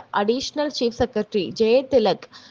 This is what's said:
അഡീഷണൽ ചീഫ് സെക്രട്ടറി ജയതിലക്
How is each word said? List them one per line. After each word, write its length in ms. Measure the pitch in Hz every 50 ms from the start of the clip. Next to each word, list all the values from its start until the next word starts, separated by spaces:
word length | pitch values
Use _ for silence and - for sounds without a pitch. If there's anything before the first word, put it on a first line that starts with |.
| - _ -
അഡീഷണൽ 540 | 196 208 208 233 269 269 - - 294 294 294
ചീഫ് 300 | - - 254 226 226 -
സെക്രട്ടറി 440 | 254 - - 214 208 - - 214 165 -
ജയതിലക് 800 | 180 - 220 220 233 269 269 262 277 247 214 196 165 - - - - - - -